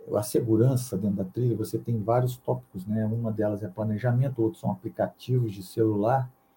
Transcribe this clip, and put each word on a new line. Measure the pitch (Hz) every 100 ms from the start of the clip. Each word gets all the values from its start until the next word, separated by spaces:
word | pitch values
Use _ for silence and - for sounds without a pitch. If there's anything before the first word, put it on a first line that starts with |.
| -
a | 104
segurança | 110 - 113 110 131 127 - 95
dentro | 104 95
da |
trilha, | 92 - 123
você | 107 107 110
tem | - 113
vários | 101 123 127 123
tópicos, | - 127 - 95 98
né? | 110
Uma | 107 113 113
delas | 101 104 101
é | 101
planejamento, | 101 107 104 123 123 139 127
outros | 110 -
são | 117
aplicativos | - - - 98 - - 127 113
de | 98
celular, | 92 - 110 104 107 131 127 - _